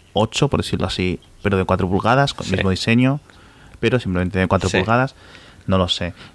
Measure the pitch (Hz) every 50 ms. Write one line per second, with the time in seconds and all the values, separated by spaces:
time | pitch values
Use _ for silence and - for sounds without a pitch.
0 | - _ - 98 110 - - - 147 139 - 92 - - - 95 95 95 - -
1 | 90 90 82 - - - - - - 101 101 95 90 - 95 92 95 87 101 92
2 | 87 107 123 139 143 139 - - - - 190 - 98 95 92 - - 117 117 120
3 | 127 131 139 147 - - - - - - - - - - - - 113 113 123 120
4 | - 98 90 90 90 90 95 95 92 90 98 92 98 90 - 90 - 107 117 123
5 | 131 135 - - - - - - - - - - - - 95 92 90 90 - -
6 | 90 85 - - - -